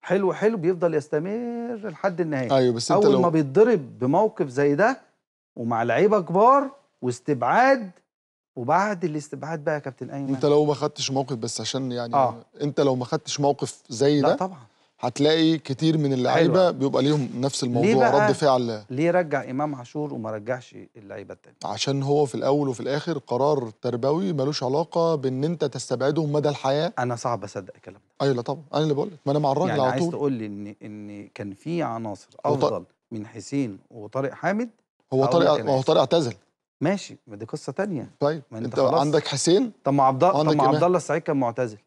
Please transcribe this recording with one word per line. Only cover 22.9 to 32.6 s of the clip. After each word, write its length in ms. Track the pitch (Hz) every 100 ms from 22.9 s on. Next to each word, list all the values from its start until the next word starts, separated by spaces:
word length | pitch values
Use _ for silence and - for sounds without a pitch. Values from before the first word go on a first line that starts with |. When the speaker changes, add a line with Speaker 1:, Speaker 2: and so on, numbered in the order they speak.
| 143 170 151
Speaker 2:
قرار 520 | - 123 139 147 117 -
تربوي 500 | 123 117 135 156 196
ملوش 300 | 156 135 147
علاقة 520 | 127 139 165 170 165
بإن 300 | 160 135 131
أنت 200 | 151 170
تستبعدهم 680 | 147 127 - 123 131 156 151
مدى 160 | 147 147
الحياة. 440 | 139 135 143 170 -
Speaker 1:
أنا 180 | 123 120
صعب 280 | 131 117
أصدق 280 | 101 - 92 -
الكلام 240 | - 95
ده. 260 | _ _ 139
Speaker 2:
أيوة، 80 |
لا 80 | 123
طبعًا، 200 | 120 143 143
أنا 80 | 143
اللي 120 | 156
بقول 140 | 139 202
لك، 100 | 160 -
ما 60 |
أنا 60 | 147
مع 140 | 151
الراجل 160 | 143 185
Speaker 1:
يعني 120 | -
Speaker 2:
على 80 | 131
Speaker 1:
عايز 120 | 131
Speaker 2:
طول. 100 | 170
Speaker 1:
تقول 200 | 135 143
لي 140 | 123 107
إن، 280 | 101 104 104
إن 460 | 120 104 104 104 101
كان 200 | - 104
في 280 | 98 147 170
عناصر 460 | 135 113 113 98 - - -
Speaker 2:
هو 80 |
ط- 100 | 143